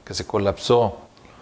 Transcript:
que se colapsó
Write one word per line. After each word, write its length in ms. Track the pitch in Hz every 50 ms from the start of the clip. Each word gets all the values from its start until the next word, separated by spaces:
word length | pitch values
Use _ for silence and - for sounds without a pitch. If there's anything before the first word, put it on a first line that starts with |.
| -
que 120 | - 98
se 100 | - 98
colapsó 760 | - - 104 101 98 95 - - - 123 120 117 101 - - - - - - - - - -